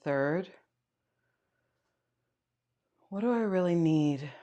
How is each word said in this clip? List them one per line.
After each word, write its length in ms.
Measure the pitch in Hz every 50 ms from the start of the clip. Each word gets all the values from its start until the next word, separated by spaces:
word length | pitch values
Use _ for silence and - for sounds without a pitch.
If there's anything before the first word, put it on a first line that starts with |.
| -
third, 460 | 156 143 139 139 143 151 175 190 - - - _ _ _ _ _ _ _ _ _ _ _ _ _ _ _ _ _ _ _ _ _ _ _ _ _ _ _ _ _ _ _ _ _ _ _ _ _ _ _ _ _ _ _ _ _ _ _ _ _ -
What 120 | 196 196
do 100 | 208 240
I 80 | 240 233
really 360 | 226 214 190 185 180 180 170
need? 540 | 170 165 160 156 156 151 147 143 135 143 143 - -